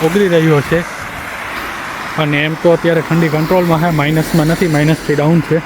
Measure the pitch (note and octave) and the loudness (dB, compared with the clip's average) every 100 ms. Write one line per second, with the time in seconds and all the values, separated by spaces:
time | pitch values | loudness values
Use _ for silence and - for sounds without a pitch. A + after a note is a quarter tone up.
0 | D#3+ F#3+ G3 E3+ D#3+ D3 - E3 E3+ - | 2 2 4 4 4 2 2 -2 -4 -12
1 | - - - - - - - - - - | -12 -12 -12 -12 -10 -10 -10 -10 -12 -12
2 | - - D3+ D3 D3+ D#3+ F3 E3 E3+ D#3+ | -10 -4 -2 0 -2 0 2 2 2 -2
3 | C#3 D#3+ E3 D3+ D#3 F#3 F3 D#3+ F3 D#3 | 0 0 2 0 2 2 2 2 2 0
4 | D3 D#3+ D#3 E3+ D#3 E3 F3+ D3 D3+ D#3+ | 0 0 0 0 2 0 0 2 2 0
5 | - D3 D3 E3+ - D#3+ | 0 0 2 2 2 -2